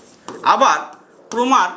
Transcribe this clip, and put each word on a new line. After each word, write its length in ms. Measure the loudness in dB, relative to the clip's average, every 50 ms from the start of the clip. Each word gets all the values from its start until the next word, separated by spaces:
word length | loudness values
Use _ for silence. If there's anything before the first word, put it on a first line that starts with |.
| -20 -20 -20 _ _ -18 -16 -2
আবার 360 | 0 0 2 4 2 2 2 0 -4 -10 -18 -20 _ _ _ -20 -16 -8
প্রমার 380 | -4 -4 0 2 2 2 0 -2 -6